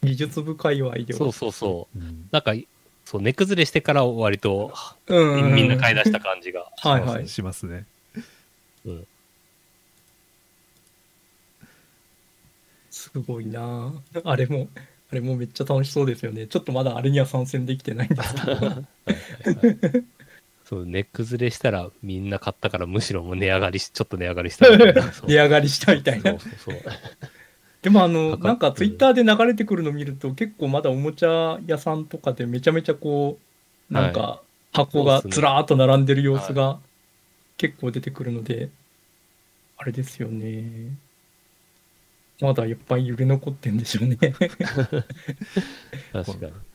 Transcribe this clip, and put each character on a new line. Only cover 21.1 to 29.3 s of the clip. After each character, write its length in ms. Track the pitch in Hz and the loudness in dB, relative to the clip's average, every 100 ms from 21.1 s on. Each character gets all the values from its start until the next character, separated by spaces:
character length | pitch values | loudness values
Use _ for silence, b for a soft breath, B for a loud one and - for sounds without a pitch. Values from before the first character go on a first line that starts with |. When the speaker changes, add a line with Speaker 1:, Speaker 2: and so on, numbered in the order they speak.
| - 113 123 123 | -6 -6 -2 -2
Speaker 2:
れ 60 | |
し 80 | - | 0
た 120 | 131 | -2
ら 180 | 101 90 _ | -2 -6 _
み 180 | 101 95 | -10 -8
ん 100 | 98 | -6
な 100 | 98 | -6
買 140 | - | -6
っ 20 | - | -4
た 100 | 107 | -4
か 80 | 92 | -4
ら、 80 | 87 | -4
む 160 | 95 | -4
し 100 | - | -2
ろ 100 | 98 | -6
も 80 | 87 | -6
う 40 | 92 | -2
値 120 | 98 | 0
上 120 | 95 | 2
が 100 | 95 | 0
り 100 | 95 | -4
し-、 100 | - | -8
ち 100 | - | -6
ょ 20 | |
っ 20 | 113 | -6
と 120 | 92 | -4
値 100 | 90 | -4
上 60 | |
が 80 | 87 | -4
り 80 | 87 | -6
し 60 | - | 8
た 120 | 254 | 10
み 80 | 214 | 12
た 120 | 226 | 10
い 40 | |
な。 200 | - - - | 8 2 -6
Speaker 1:
<laughs> 80 | - | 2
値 80 | 147 | 4
上 140 | 147 | 6
が 100 | 151 | 6
り 100 | 147 | 2
し 160 | 135 - | 0 2
た 100 | 160 | 2
み 80 | |
た 120 | 143 120 | 2 0
い 60 | |
な。 100 | 190 | -2
Speaker 2:
そ 60 | - | -2
う 20 | |
そ 80 | - | -8
う 40 | 107 | -16
そ 140 | - | -12
う。 80 | 90 - - - - B B B B B B | -12 -12 -14 -16 -18 B B B B B B
Speaker 1:
で 60 | 190 | 6
も 140 | 208 | 6
あ 40 | 180 | 6
の、 240 | 165 156 | 4 0
Speaker 2:
か 60 | 156 | 0
か 60 | |
っ-、 40 | 175 | 0
Speaker 1:
な 60 | |
ん 40 | 240 | 2
か 140 | 151 | 0
Twitter 420 | 139 202 - 269 | 2 -2 4 4
で 100 | 247 | 6
流 120 | 226 | 4